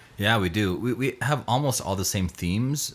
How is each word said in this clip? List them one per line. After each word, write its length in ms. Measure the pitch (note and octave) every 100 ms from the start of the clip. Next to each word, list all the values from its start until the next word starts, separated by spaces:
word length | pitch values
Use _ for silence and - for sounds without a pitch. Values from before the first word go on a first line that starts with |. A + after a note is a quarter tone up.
| - -
Yeah, 220 | G2+ A2+
we 100 | F#2
do. 260 | E2+ G2+
We, 180 | F2 A#2
we 220 | A#2+ C3+ -
have 220 | B2 D3 -
almost 340 | B2 D3 B2
all 140 | -
the 100 | F#2+
same 220 | F#2 G2+ F2+
themes, 600 | - F2 G2 B2+ D3 -